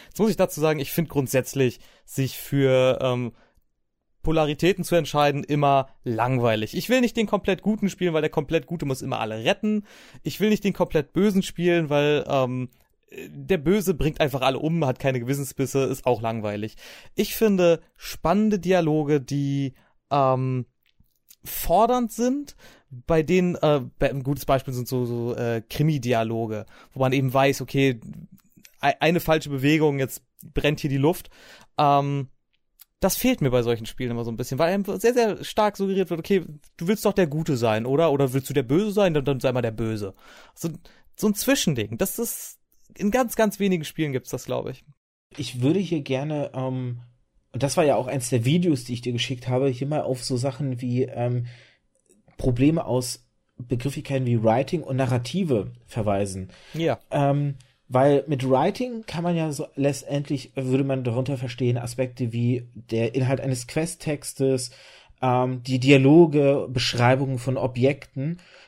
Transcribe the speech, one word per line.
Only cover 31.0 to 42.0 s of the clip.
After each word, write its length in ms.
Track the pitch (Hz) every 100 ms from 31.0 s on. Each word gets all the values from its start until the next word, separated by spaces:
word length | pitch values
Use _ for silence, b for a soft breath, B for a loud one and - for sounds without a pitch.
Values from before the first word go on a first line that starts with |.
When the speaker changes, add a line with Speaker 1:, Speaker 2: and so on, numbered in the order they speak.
| 143 185 - B B B B -
Speaker 1:
Ähm, 500 | 147 143 143 143 135 _ _ _ _ _ - _
das 180 | 190 -
fehlt 240 | 254 254
mir 100 | 143
bei 120 | 123
solchen 240 | 117 113 113
Spielen 240 | - 123
immer 140 | 117
so 60 | 117
ein 60 | 113
bisschen, 220 | 127 131
weil 140 | 165
einem 120 | 196
sehr, 300 | 196 190 233
sehr 280 | 240 220 175
stark 340 | - - 214 208
suggeriert 340 | 196 196 185
wird, 100 | 165
okay, 240 | - 196 - 151 - -
du 120 | 170
willst 160 | 214
doch 100 | 214
der 120 | 196 170
Gute 300 | 151 165 131
sein, 300 | 117 107 120
oder? 260 | 139 165
Oder 200 | 143 135
willst 180 | 135 -
du 40 |
der 80 | 139
Böse 300 | 120 151 214
sein? 220 | 202 190
Dann, 100 | 151
dann 160 | 135 131
sei 120 | 135
mal 100 | 123
der 80 | 117
Böse. 440 | 110 113 110 98 - B B B
So, 140 | - 170 151 b b b -
so 120 | 214
ein 60 |
Zwischending, 600 | 208 - 277 - 135 104
das 220 | 110